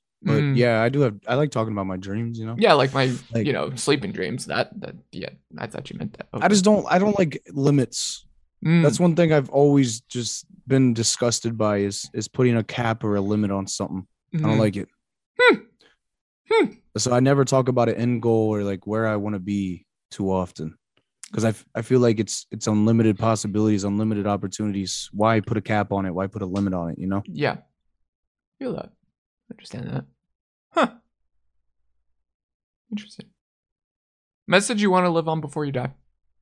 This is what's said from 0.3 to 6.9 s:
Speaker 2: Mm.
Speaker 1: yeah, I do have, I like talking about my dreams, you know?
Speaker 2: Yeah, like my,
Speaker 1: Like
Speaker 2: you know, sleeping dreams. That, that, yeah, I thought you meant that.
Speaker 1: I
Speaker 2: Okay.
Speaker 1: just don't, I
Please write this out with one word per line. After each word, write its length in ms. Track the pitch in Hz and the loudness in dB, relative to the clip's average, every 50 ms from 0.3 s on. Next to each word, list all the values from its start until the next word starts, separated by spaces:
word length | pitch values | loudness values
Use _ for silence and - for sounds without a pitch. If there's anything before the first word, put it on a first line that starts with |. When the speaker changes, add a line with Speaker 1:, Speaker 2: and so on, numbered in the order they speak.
| 143 147 | 0 2
Speaker 2:
Mm. 160 | 147 143 135 127 | 2 2 2 4
Speaker 1:
yeah, 240 | 123 120 113 110 | 4 4 4 4
I 80 | 113 120 | 2 2
do 100 | 123 143 | 2 2
have, 140 | 143 117 101 98 - 107 | 2 0 0 -4 -4 -2
I 80 | 123 | 0
like 140 | 139 156 143 | 0 0 0
talking 200 | - 120 110 110 107 | 0 -2 -2 -2 -2
about 140 | 101 95 98 | -4 -4 -4
my 100 | 92 90 | -6 -8
dreams, 400 | 92 98 101 110 117 117 117 113 | -8 -6 -6 -6 -6 -6 -8 -8
you 80 | 110 | -8
know? 100 | 110 117 - | -8 -4 2
Speaker 2:
Yeah, 140 | 220 - 156 | 4 4 6
like 200 | 147 131 135 135 | 6 4 2 2
my, 200 | 135 131 131 123 98 - - 117 | 0 0 0 -2 -4 -8 -6 -4
Speaker 1:
Like 120 | 113 107 147 | -2 0 0
Speaker 2:
you 60 | 120 | 0
know, 200 | 82 69 101 135 | -2 -2 -6 -6
sleeping 360 | 117 - - 151 139 113 92 | -6 0 0 0 0 0 -6
dreams. 340 | - - 90 - 120 127 - - | -6 -6 -6 -6 -6 -8 -8 -6
That, 300 | 71 120 120 - - 98 | -4 -4 -4 -4 -6 -16
that, 140 | - - - - _ _ - | -14 -14 -16 -16 _ _ -14
yeah, 160 | - 85 - - - _ _ - - | -12 -12 -12 -14 -16 _ _ -14 -12
I 100 | - - | -12 -10
thought 220 | - - - - | -10 -12 -14 -12
you 80 | - - | -12 -10
meant 160 | - - - - | -12 -12 -12 -14
that. 100 | - - - | -16 -12 -6
Speaker 1:
I 40 | 101 | 0
Speaker 2:
Okay. 100 | 151 185 | 2 4
Speaker 1:
just 160 | 208 202 180 | 4 4 6
don't, 200 | 208 214 196 - | 4 4 4 2
I 100 | - | 2